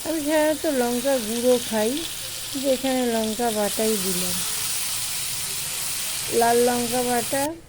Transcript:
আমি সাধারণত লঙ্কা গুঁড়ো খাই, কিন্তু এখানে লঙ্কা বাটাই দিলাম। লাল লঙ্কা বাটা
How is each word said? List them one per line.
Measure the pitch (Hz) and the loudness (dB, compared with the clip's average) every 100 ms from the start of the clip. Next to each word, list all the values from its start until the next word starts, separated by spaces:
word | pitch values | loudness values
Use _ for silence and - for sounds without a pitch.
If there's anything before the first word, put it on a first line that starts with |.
আমি | 339 320 285 | -2 -2 2
সাধারণত | 311 302 302 330 269 | 4 4 2 0 2
লঙ্কা | 240 240 269 269 214 | 2 0 2 0 0
গুঁড়ো | 233 247 247 240 | 0 4 4 2
খাই, | 220 214 285 330 - - - - | 0 0 0 -6 -8 -10 -10 -8
কিন্তু | 277 277 254 | -2 0 2
এখানে | 269 254 247 226 | 2 2 2 2
লঙ্কা | 220 214 240 214 | 0 0 0 0
বাটাই | 202 - 220 214 | 0 0 0 2
দিলাম। | 185 180 180 180 - - - - - - - - - - - - - - - - - - - 233 | 0 -2 -2 -2 -4 -4 -4 -4 -4 -4 -4 -4 -6 -6 -6 -6 -6 -6 -6 -6 -4 -4 0 2
লাল | 233 240 240 | 4 6 4
লঙ্কা | 240 240 247 247 | 4 0 0 2
বাটা | 240 233 277 285 330 | 0 0 0 0 -2